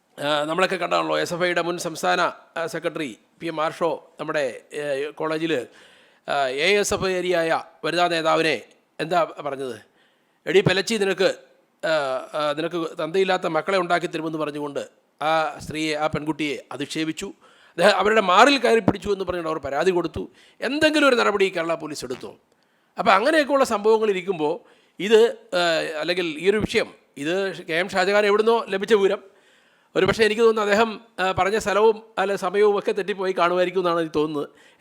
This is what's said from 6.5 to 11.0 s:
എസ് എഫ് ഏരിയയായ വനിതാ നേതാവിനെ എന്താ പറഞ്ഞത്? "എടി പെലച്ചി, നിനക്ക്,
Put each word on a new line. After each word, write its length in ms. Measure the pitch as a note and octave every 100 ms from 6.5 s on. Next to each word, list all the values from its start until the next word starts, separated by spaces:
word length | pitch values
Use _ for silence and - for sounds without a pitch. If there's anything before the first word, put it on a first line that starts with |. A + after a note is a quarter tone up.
| C3+ E3+ G#3
എസ് 140 | F#3+
എഫ് 120 | G3 F#3+
ഏരിയയായ 580 | F#3 F3+ F3 E3 D3 - _ D3
വനിതാ 220 | E3 F3
നേതാവിനെ 540 | E3 D#3+ D#3+ D#3+ A#2 - _ _ -
എന്താ 240 | D#3 F3
പറഞ്ഞത്? 580 | D#3 - D3 C3+ C3 G#2+ - _ _ _ _ _ -
"എടി 140 | F3+
പെലച്ചി, 340 | F3+ F#3 F#3+
നിനക്ക്, 400 | A3